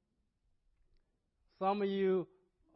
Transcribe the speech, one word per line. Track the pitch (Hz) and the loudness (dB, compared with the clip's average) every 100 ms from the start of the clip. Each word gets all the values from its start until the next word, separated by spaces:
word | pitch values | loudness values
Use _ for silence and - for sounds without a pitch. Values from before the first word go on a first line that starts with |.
| _ _ _ _ _ _ _ _ _ _ _ _ _ _ _ - | _ _ _ _ _ _ _ _ _ _ _ _ _ _ _ -4
Some | 190 202 | -2 0
of | 196 | -2
you | 196 190 185 160 _ _ _ _ | 0 0 0 -2 _ _ _ _